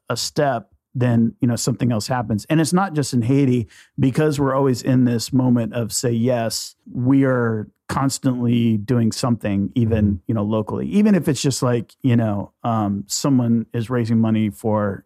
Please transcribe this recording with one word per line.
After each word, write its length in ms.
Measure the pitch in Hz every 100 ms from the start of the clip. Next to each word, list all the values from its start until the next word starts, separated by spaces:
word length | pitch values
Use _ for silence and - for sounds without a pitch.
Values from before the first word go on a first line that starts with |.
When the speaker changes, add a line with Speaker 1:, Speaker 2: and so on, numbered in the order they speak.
| -
Speaker 1:
a 80 | 117
step, 560 | - - 143 117 - _ _
then, 400 | 123 123 117 113 -
you 80 | 120
know, 80 | 117
something 340 | - 113 120
else 140 | 110 -
happens. 360 | 127 117 107 -
And 100 | 160
it's 120 | 160
not 220 | 180 196
just 180 | 151 139
in 80 | 123
Haiti, 440 | 113 139 135 123 107 - - -
because 400 | 131 139 156 143
we're 140 | 135
always 280 | 135 139 123
in 220 | 135 127
this 280 | 123 117 -
moment 400 | 127 127 120 110
of 200 | 120 107
say 180 | - 120
yes, 640 | 113 123 120 113 - - - -
we 320 | 131 127 139
are 440 | 135 127 117 110 101 _ -
constantly 880 | 139 135 - 135 123 120 120 117 110
doing 360 | 104 120 113
something, 580 | - 127 113 107 98 98
even, 300 | 127 113 113 101
Speaker 2:
Mm-hmm. 100 | 90 -
Speaker 1:
you 80 |
know, 80 | 110
locally, 440 | 104 110 104 - 67
even 260 | 196 214
if 140 | 185 143
it's 120 | 131
just 200 | 139 -
like, 320 | 123 120 - _
you 140 | 135 120
know, 360 | 110 104 - _
um, 400 | 120 113 101 101 98
someone 600 | - 147 131 117 117 110
is 160 | 120 110
raising 300 | 123 113 113
money 300 | 110 110 107
for, 540 | 101 110 107 101 92